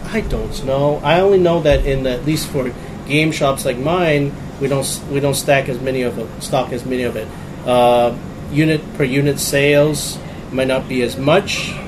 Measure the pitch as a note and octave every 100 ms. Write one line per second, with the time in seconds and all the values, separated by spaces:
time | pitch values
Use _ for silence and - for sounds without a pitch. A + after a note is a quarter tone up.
0 | - A3 F#3+ A2+ A2 - C3 C3+ D3 D3
1 | D3 E3+ G3 G3 F3 E3+ D3+ C3+ C3 C3+
2 | C3 B2 C#3+ D3+ - D3 B2+ - - -
3 | - D3 D#3 D3 C#3 C3+ C#3 B2 C#3+ F3+
4 | E3+ D3 C#3+ - - - C#3 C#3 C3+ -
5 | - C#3 C#3 C#3 - C#3 C#3 A#2+ C3 C3
6 | B2 A#2+ A2 - - C#3+ B2 B2 B2+ B2+
7 | A#2+ A2 G#2+ - - - B2+ B2 A#2+ A#2+
8 | A#2+ - - - - C#3+ D#3+ D3+ - -
9 | C#3 C#3 C#3+ C#3 - C#3 C#3+ C#3+ D3+ D3
10 | - - - - - B2+ C3 C3 - B2+
11 | A2+ B2 C#3 F3+ - - - -